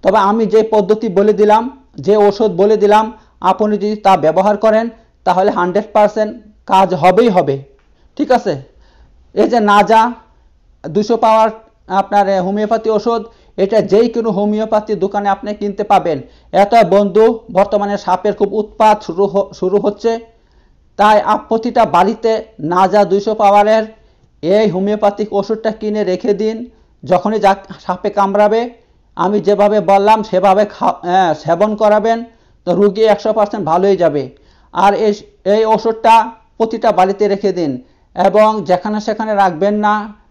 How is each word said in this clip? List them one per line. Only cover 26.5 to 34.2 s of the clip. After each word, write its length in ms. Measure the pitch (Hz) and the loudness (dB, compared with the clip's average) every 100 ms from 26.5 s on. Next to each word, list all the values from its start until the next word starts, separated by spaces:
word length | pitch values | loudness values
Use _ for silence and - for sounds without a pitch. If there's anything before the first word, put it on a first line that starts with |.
| 226 247 _ _ _ | -6 -14 _ _ _
যখনই 340 | 127 180 208 214 | -2 -2 0 0
যা 180 | 196 196 - 185 | 0 0 -6 -20
সাপে 300 | - 185 208 | -10 -6 -4
কামড়াবে, 600 | 202 196 196 208 220 247 - _ _ _ - | -2 -2 2 2 2 -4 -12 _ _ _ -6
আমি 240 | 180 208 | -2 -2
যেভাবে 400 | 175 202 202 214 | 0 0 2 0
বললাম 420 | 175 196 202 220 | 2 2 4 2
সেভাবে 420 | 208 185 196 190 | 0 0 2 2
খা-, 380 | 208 - - 175 | 0 -2 -4 -4
হ্যাঁ, 320 | 170 180 180 | -2 0 2
সেবন 420 | 151 151 170 208 214 | -2 -2 0 0 0
করাবেন, 480 | 214 214 214 233 240 _ _ _ | 2 2 0 -2 -6 _ _ _
তো 100 | - | -6
রুগী 280 | 180 202 190 | 0 0 2
একশো 300 | 220 208 220 | 0 2 0
পার্সেন্ট 340 | 214 208 214 156 | -2 -2 -4 -2
ভালো 200 | 170 196 | 0 2
হয়ে 100 | 190 | 2
যাবে। 340 | 170 147 | 0 -2